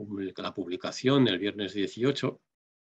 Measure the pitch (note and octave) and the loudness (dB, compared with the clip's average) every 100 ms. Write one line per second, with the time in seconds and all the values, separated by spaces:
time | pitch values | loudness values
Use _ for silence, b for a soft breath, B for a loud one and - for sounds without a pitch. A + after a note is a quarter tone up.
0 | G#2 G2 F#2+ - F2+ F#2 F2 F2+ - - | -8 -6 -6 -6 -6 -6 -6 -6 -6 0
1 | B2 C#3 A#2 F2+ G2+ G2+ F#2+ G2+ F#2+ - | 4 6 6 4 0 -2 -4 -2 -4 0
2 | C3 C#3 B2+ - _ _ _ _ | 0 0 -4 -6 _ _ _ _